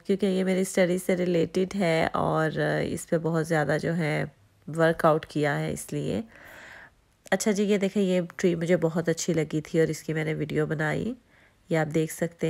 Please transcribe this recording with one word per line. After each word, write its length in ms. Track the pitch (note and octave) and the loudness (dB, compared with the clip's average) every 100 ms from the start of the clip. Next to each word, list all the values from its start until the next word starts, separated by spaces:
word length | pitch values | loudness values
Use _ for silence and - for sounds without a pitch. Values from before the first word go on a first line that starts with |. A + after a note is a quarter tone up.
| - | -2
क्योंकि 200 | G3 G3+ | 0 2
ये 180 | F#3 | 0
मेरी 200 | F#3 F#3 | 0 0
स्टडी 340 | F#3+ - F3+ F3+ | 0 2 2 2
से 160 | - | 0
रिलेटेड 600 | F#3 F3+ E3+ E3 F#3 F#3 | 0 2 2 2 0 0
है 320 | G3 F3 D#3+ - | 0 2 2 2
और 520 | - D#3 D#3 D#3 D3+ D3+ D3+ | 0 0 2 0 0 -2 -2
इस 220 | - - | -2 -6
पे 140 | - E3+ | -2 -2
बहुत 280 | D#3+ E3 D#3 | 0 -2 0
ज़्यादा 300 | D#3+ D3 D3+ | 0 2 0
जो 140 | E3 | 0
है 380 | E3+ D3+ D3+ D#3 - _ _ - | -2 0 -2 -4 -10 _ _ -8
वर्कआउट 560 | D#3 D#3+ E3 E3 D#3 | 2 2 4 4 4
किया 300 | - D3+ D3 | 0 -2 0
है 180 | D3+ D#3 | 0 -2
इसलिए। 500 | - - D3 D3 F#3+ A3+ - - - - - - _ _ _ - | -6 -6 -6 -2 -4 -6 -14 -20 -20 -20 -20 -20 _ _ _ -4
अच्छा 200 | G3 A3 | -2 0
जी, 120 | G3 | 0
ये 140 | G3+ G#3 | 2 2
देखें, 220 | F#3+ G#3 | 0 0
ये 260 | F#3 F3+ E3+ - | 2 0 -2 0
ट्री 160 | F#3 | 0
मुझे 220 | E3+ E3 F3+ | 0 2 2
बहुत 300 | E3 E3 E3+ | 2 0 0
अच्छी 260 | E3 - | -2 0
लगी 260 | D#3+ D#3 D#3 | 0 0 -2
थी 180 | - E3 | 0 2
और 100 | D#3+ | 2
इसकी 240 | D#3 - | 0 -4
मैंने 200 | D#3 D#3 | -4 -2
वीडियो 320 | D#3 D#3+ D3+ D3+ | -4 -2 -2 -2
बनाई। 480 | D#3 D#3 D3+ A3 C4 _ _ _ _ - | -2 -2 -2 -4 -8 _ _ _ _ -2
ये 60 | D#3+ | 0
आप 80 | D#3 | 2
देख 220 | D#3+ D#3+ | 0 -2
सकते 360 | - E3 - E3 | -2 -6 -2 -2